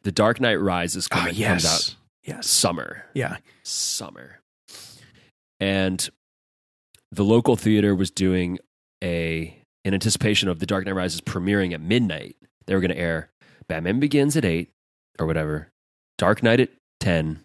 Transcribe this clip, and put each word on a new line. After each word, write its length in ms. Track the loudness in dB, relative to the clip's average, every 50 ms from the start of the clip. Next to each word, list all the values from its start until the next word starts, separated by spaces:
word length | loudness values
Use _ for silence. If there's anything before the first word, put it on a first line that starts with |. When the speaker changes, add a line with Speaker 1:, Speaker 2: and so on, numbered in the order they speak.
| _
Speaker 1:
The 80 | -2
Dark 280 | 2 2 2 2 4 2
Knight 200 | 2 2 2 2
Rises 480 | 2 0 0 0 -2 -2 -4 -6 -4 -4
Speaker 2:
Oh, 60 | -2
Speaker 1:
comic 200 | -2 -2 -2 -2 -2
Speaker 2:
yes. 100 | 0 0
Speaker 1:
comes 180 | 0 2 2
out 280 | 0 0 0 -2 -4 -6 _ _ _ _ _ _
Speaker 2:
Yes. 200 | -14 -12 -8 -2
Speaker 1:
summer. 580 | 0 2 2 2 0 -2 -4 -8 -10 -12 -16 -18 -8
Speaker 2:
Yeah. 240 | _ -4 -4 -4 -6 -10 _ _ _ _ _
Speaker 1:
Summer. 760 | -8 -6 -6 -4 -4 -4 -6 -8 -12 -14 -18 -20 -20 -20 _ _ _ _ _ _ -20 -20 -20 -20 -20 -20 -20 -20 -20 _ _ _ _ _ _ _ _ _ _
And 480 | -2 0 0 0 0 0 -2 -4 -6 -8 _ _ _ _ _ _ _ _ _ _ _ _ _ _ _ _ _ _ _ _
the 120 | -2 0 4
local 320 | 4 4 4 6 4 2
theater 380 | 2 2 2 4 4 4 4 2
was 160 | 2 0 -2
doing 480 | _ -2 0 0 2 0 0 -2 -4 -8 _ _ _ _ _ _ _ _
a, 540 | -6 -4 -4 -2 -2 -4 -4 -4 -6 -8 -12 _ _ _ _ _ _
in 100 | 0 0
anticipation 540 | 0 2 0 0 2 2 2 2 2 0 0
of 100 | -2 -2
The 80 | -2
Dark 200 | -2 -2 -2 -2
Knight 80 | -2 -2
Rises 260 | -2 -2 -2 -4 -6
premiering 520 | -8 -6 -4 -2 0 2 2 2 2 0 -2
at 60 | -6
midnight, 560 | -2 2 2 2 2 2 -2 -6 -10 -14 -18 _ _ _ _ _ _
they 80 | -2 0
were 60 | 2
gonna 140 | 2 0 0
air 360 | -2 -2 -2 -2 -4 -6 _ _ _ _ _ _ _ -10 -8
Batman 320 | -6 -4 -2 0 0 2
Begins 360 | 0 2 2 2 2 2 2
at 80 | 0 0
eight 260 | 2 0 0 -4 _ _ _ _ _ _ _ _ _ _ -4
or 80 | -2
whatever, 440 | -2 0 -2 -2 -2 -4 -6 -8 _ _ _ _ _ _ _ _ _ _ 0
Dark 240 | 2 2 2 4
Knight 180 | 4 4 4 4
at 100 | 2 0 _ _ _ _ _ _
ten. 400 | 0 2 2 2 2 -2 -4 -8